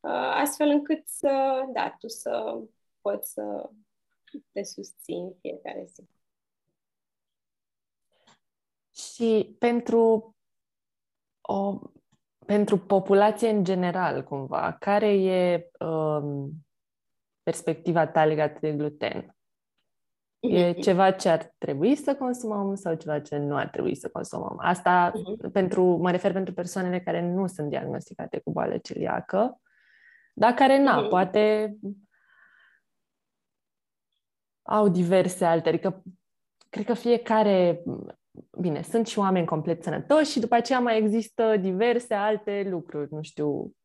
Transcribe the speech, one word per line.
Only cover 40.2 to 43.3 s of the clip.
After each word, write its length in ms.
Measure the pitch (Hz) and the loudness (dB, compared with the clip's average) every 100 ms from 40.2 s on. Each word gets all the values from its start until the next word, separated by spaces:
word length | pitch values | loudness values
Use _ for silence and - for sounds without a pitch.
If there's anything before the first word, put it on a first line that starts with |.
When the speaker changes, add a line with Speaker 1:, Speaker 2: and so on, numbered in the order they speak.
| 302 | 2
Speaker 2:
și 100 | 285 | 0
după 140 | 220 | 2
aceea 260 | 233 233 262 | 2 2 0
mai 180 | 240 220 | 2 2
există 580 | 214 220 220 - 226 214 | 2 0 -2 0 2 2
diverse 580 | 185 185 233 240 240 | 0 0 2 0 0
alte 520 | 208 208 214 214 202 196 | -2 0 -2 -2 -4 -4
lucruri, 420 | 180 160 151 143 | -6 -6 -8 -8
nu 100 | 151 | -8
știu 500 | 156 | -12